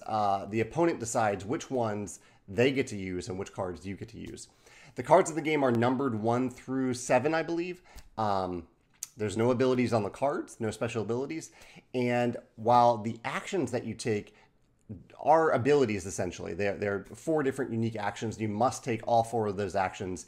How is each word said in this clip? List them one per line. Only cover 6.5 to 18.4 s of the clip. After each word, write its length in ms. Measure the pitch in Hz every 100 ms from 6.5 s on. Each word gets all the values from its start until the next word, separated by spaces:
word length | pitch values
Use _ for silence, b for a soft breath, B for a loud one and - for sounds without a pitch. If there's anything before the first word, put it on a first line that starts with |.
through 440 | 123 - 135 131
seven, 380 | 120 - 127 143
I 120 | 160
believe. 360 | 160 170 180 175 - B B -
Um, 500 | 107 98 92 87 82 _ _ - - -
there's 200 | 104 98
no 160 | 120
abilities 400 | 123 131 127 117
on 100 | 113
the 80 | 98
cards, 460 | - 139 156 - -
no 140 | 110
special 300 | 101 117 117
abilities. 500 | 104 120 139 160 - B B B _
And 420 | 127 123 120 120 120 - -
while 420 | 110 120 120 117
the 220 | 107 -
actions 460 | 131 170 - 190 131
that 140 | 123
you 100 | 113
take 400 | 104 123 104 98 b b _ _ _ - 95 - -
are 320 | - 160 160
abilities, 520 | 127 123 147 120 101
essentially, 480 | 90 92 92 87 90
they're, 240 | 87 101 92
they're 300 | 101 101 -
four 300 | - - 156
different 260 | 135 131 131
unique 240 | 113 113
actions. 460 | 110 101 - 113 101